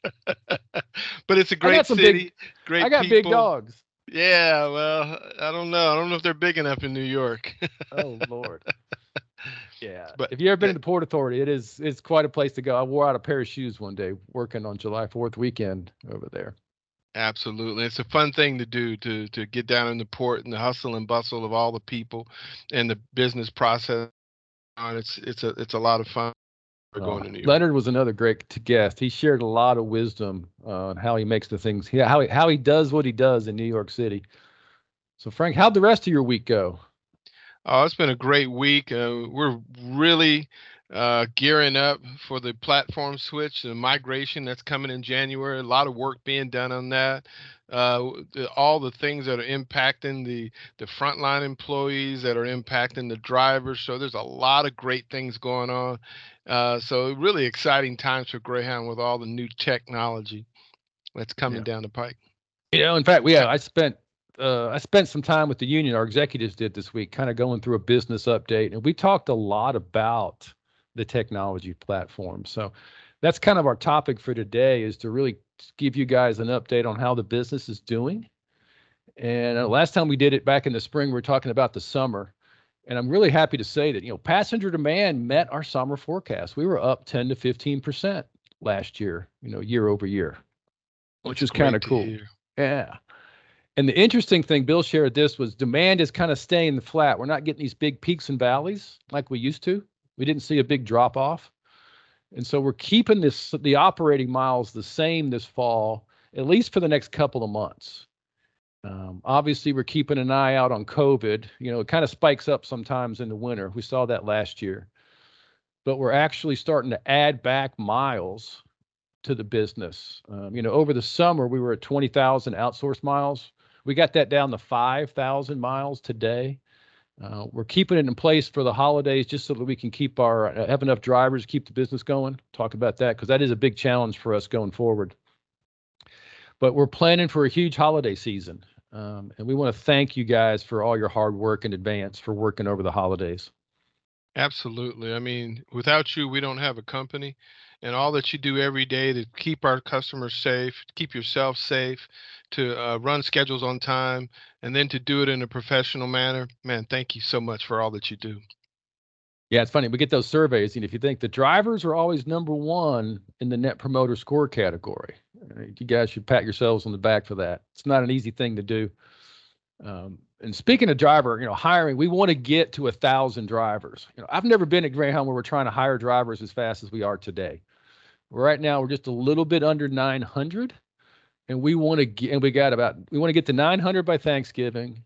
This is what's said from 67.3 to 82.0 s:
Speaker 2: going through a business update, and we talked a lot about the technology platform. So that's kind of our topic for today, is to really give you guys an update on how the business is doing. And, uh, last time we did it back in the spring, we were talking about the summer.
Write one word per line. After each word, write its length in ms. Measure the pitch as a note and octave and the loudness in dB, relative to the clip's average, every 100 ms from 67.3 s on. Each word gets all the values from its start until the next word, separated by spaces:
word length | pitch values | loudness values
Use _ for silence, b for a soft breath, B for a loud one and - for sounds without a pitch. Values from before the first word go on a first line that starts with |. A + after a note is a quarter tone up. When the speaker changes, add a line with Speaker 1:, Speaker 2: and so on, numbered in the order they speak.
Speaker 2:
going 260 | A#2 B2+ A#2 | -2 -2 -2
through 160 | B2 A2 | -2 -2
a 40 | |
business 460 | F#2+ B2 A#2+ A2+ A#2+ | 4 2 2 -4 0
update, 460 | A2+ - A2 G#2 | 0 0 0 0
and 140 | A2 C3+ | -2 -2
we 80 | |
talked 340 | - G3 G3 - | 2 2 2 2
a 60 | |
lot 420 | A2+ G2+ G#2 B2 A2 | -2 0 0 0 -2
about 800 | F2+ A2 A2+ A#2 F2+ - - _ _ _ _ A#2 | -2 -2 0 0 -4 -8 -20 _ _ _ _ -10
the 100 | A2 | -4
technology 720 | A#2+ A2 G2+ G2 F#2 F#2 E2+ | -4 -4 -4 -6 -6 -10 -12
platform. 680 | - F#2+ F#2 - F2+ F#2+ | -6 -6 -6 -10 -12 -12
So 300 | F#2 A2 G2+ B B B B B | -12 -10 -10 B B B B B
that's 160 | E3 - | 0 2
kind 220 | G3+ F#3+ | 4 4
of 80 | C#3+ | 4
our 80 | A2+ | 2
topic 440 | D#3 D3+ C#3+ A#2+ | 2 0 0 -6
for 140 | C3 | -6
today, 480 | A#2 G2+ A#2 C3 B2 | -6 -2 2 4 4
is 160 | A2 - | 0 -6
to 140 | A2+ | -6
really 260 | B2 C3 G2+ _ _ - - | -2 -2 -4 _ _ -18 -4
give 180 | C#3+ C3+ | -2 0
you 100 | B2+ | 2
guys 340 | B2+ B2 A2 | 4 4 0
an 80 | A#2 | -2
update 400 | B2 - A#2+ A#2 | -4 0 0 0
on 100 | G#2+ | -2
how 160 | B2 | -2
the 80 | A#2+ | -2
business 480 | G2+ A#2+ A#2 C3+ - | -2 -4 -4 -8 -10
is 100 | G#2 | -12
doing. 480 | - A#2 C3 G#3+ - _ _ _ _ _ _ _ _ - | -6 -4 -2 -6 -12 _ _ _ _ _ _ _ _ -8
And, 440 | A#2+ A#2+ A#2+ A#2+ | -4 -2 0 0
uh, 80 | A2+ | 2
last 260 | C3 E3 | 4 4
time 140 | F#3 D#3 | 2 2
we 80 | C3+ | 4
did 180 | C#3+ | 4
it 100 | C3+ | 4
back 220 | C#3 C#3 C#3 | 2 2 2
in 80 | |
the 60 | A#2 | -4
spring, 280 | - D3 C#3+ | -4 -4 -2
we 40 | |
were 80 | B2 | -2
talking 300 | B2+ C3+ C3 | 0 0 0
about 200 | A#2 B2 | 0 0
the 80 | - | -2
summer. 540 | - C3+ | -6 -2